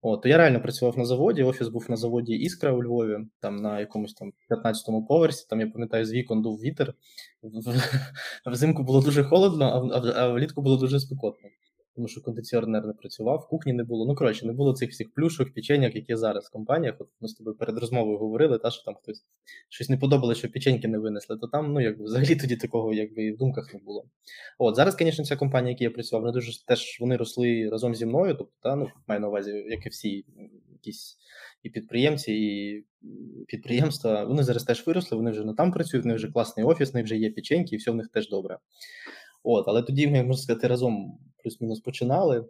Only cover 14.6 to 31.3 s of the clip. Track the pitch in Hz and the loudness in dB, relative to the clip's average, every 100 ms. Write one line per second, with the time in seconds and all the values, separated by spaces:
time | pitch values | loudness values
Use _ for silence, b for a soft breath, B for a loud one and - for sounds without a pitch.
14.6 | 139 135 117 - 113 - 165 160 131 - | 2 2 -4 -6 -6 0 0 0 -2 -2
15.6 | 107 143 127 110 107 113 110 101 - 110 | 0 2 2 -2 -4 0 0 -2 -6 -10
16.6 | 110 151 143 - - _ 113 - 110 107 | -2 0 0 -4 -16 _ -12 -10 -10 -6
17.6 | 113 110 117 123 107 104 107 110 156 117 | -4 -4 -2 0 0 -2 -2 2 2 2
18.6 | 113 - - 104 - 110 _ _ B B | -2 -4 -12 -12 -14 -16 _ _ B B
19.6 | B - 135 131 135 139 123 117 117 147 | B -12 -2 0 4 4 4 0 -2 0
20.6 | 139 123 113 110 107 104 - 113 120 147 | 2 2 0 -2 -2 -6 -8 -10 -4 -2
21.6 | 151 143 113 107 107 120 139 160 135 117 | 0 0 0 -2 -2 0 4 2 0 -4
22.6 | - 117 113 107 107 110 107 110 131 127 | -2 -2 0 -2 -2 -4 -4 0 -2 -2
23.6 | - 101 98 104 - _ B B B _ | -10 -18 -12 -12 -14 _ B B B _
24.6 | 123 113 180 - 165 160 139 139 139 135 | 2 6 4 4 0 2 -4 0 0 0
25.6 | 123 120 120 120 117 113 117 123 117 - | 0 0 -2 -2 -4 -2 0 -2 -6 -12
26.6 | - 120 - - 120 123 113 - 120 117 | 0 0 0 -4 -2 0 -2 0 0 2
27.6 | 110 110 123 110 113 131 190 135 - _ | 0 -2 -2 -2 -2 0 0 -2 -8 _
28.6 | 120 139 139 - - 104 104 104 101 104 | -2 -2 -4 -10 -6 -4 -2 -4 -4 -8
29.6 | 107 110 107 - 107 98 - - 101 - | -6 -8 -8 -6 -6 -6 -10 -20 -20 -20
30.6 | _ - 107 - - _ B | _ -16 -14 -14 -18 _ B